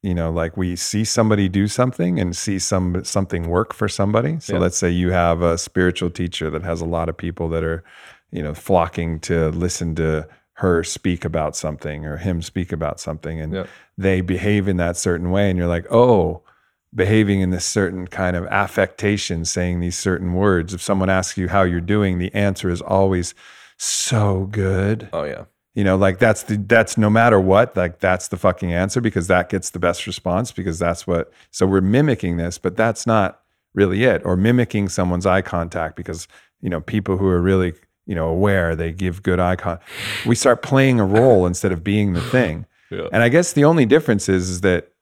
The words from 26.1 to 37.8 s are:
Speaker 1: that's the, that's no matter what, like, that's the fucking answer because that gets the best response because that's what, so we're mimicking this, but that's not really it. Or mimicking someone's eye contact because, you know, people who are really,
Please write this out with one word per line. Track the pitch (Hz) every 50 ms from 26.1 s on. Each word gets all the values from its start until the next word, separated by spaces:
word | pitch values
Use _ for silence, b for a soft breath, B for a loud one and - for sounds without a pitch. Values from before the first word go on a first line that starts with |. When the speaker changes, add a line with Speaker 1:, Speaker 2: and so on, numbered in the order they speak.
| 92 92
Speaker 1:
that's | 120 113 107 - -
the, | - 107
that's | 104 101 95 117 113 110 - -
no | 117 107 104
matter | 107 113 113 120 110
what, | 98 92 95 95 104 123 123 -
like, | 92 90 85 85 _
that's | - 92 92 90 - -
the | -
fucking | 90 - 95 90 - 95 87 85
answer | 87 92 107 - 127
because | 117 110 - 95 85
that | 90 92 90 90 -
gets | - 95 - -
the | - 87
best | 87 87 87 - -
response | 101 95 - _ 87 87 95 - - -
because | - 92 95 82 82
that's | 87 85 85 - -
what, | - 87 82 80 - b b b b
so | - - -
we're | 95 95 95
mimicking | 92 95 107 131 147 151 120 - - 90 85
this, | 85 85 87 87
but | - - 92 90
that's | - 110 117 107 - -
not | 117 113 107 98 92 - _ _ _ _ _ _ _ _
really | 95 101 92 92 101 123
it. | 127 98 - -
Or | 87 90
mimicking | 90 98 113 123 123 117 - - 107 101
someone's | 92 - - 92 90 87 87 92
eye | 98 90 98
contact | 90 - - 87 82 82 - 87 82 - -
because, | - 85 - 82 80 - b b b b b b _
you | - 92
know, | 87 82
people | 82 - - 107 101 101 95
who | 90 95
are | 95 90 87
really, | 87 95 95 92 92 90 90 _